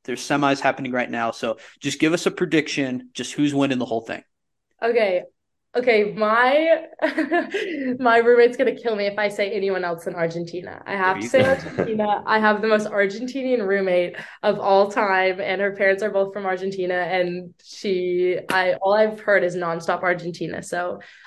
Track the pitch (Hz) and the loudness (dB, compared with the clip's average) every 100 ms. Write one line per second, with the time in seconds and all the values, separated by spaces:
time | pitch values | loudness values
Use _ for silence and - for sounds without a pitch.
0 | - 123 - 143 143 139 135 127 131 123 | -10 -8 -2 0 2 2 0 -2 -4 -4
1 | 120 120 117 - 120 - - - 143 - | -4 -4 -4 -4 -6 -6 -12 -10 -8 0
2 | 156 170 196 - 175 156 143 - 135 127 | 0 2 -2 -2 0 0 0 -2 -4 -6
3 | - - 120 - 147 139 139 127 120 117 | -8 -12 -8 -2 0 2 0 0 -2 -4
4 | - - - _ _ _ _ _ 233 233 | -6 -10 -12 _ _ _ _ _ -2 0
5 | 202 180 - _ _ _ _ 247 247 214 | 0 0 -6 _ _ _ _ -2 2 4
6 | 208 175 214 226 254 294 320 320 - - | 2 0 2 4 4 4 4 2 0 -4
7 | 311 320 285 339 - 415 403 302 262 254 | -2 -2 0 0 -2 -4 -4 -4 -6 0
8 | 247 226 233 240 240 247 262 - 240 208 | 4 4 6 6 6 4 0 0 -2 -2
9 | 202 202 208 208 202 214 196 185 175 170 | -2 0 -2 -2 -4 -2 -2 -2 -2 -4
10 | 185 175 165 165 170 175 180 - - 196 | -6 -4 -2 -4 -8 -10 -12 -12 -8 0
11 | 185 196 240 262 262 269 - - 185 214 | 0 0 2 4 4 2 -2 -4 -2 0
12 | 208 202 - 220 214 208 220 214 214 208 | 0 0 2 4 4 2 2 2 2 0
13 | 196 220 247 269 254 247 196 196 190 180 | 0 -2 -8 -6 -2 0 0 0 2 0
14 | 175 - - - 214 190 202 196 202 233 | 0 -6 -16 -4 -2 0 4 4 4 2
15 | 208 185 185 185 196 190 202 196 196 196 | 2 2 2 0 -2 -2 -2 2 2 2
16 | 208 190 196 208 190 180 196 190 180 180 | 0 0 -2 -2 -4 -4 -4 -4 -2 -2
17 | 170 185 175 180 175 - - - 214 180 | 0 0 0 -4 -10 -18 -20 -10 -4 -2
18 | 180 180 180 180 - 185 180 - 196 208 | 0 0 0 0 0 2 2 2 2 4
19 | 220 214 - 190 185 175 170 165 165 175 | 2 0 2 2 2 0 -4 -2 -2 0
20 | 185 175 170 170 170 - - 175 180 196 | 0 -2 -4 -8 -8 -8 -6 -6 -6 -8
21 | - - | -14 -20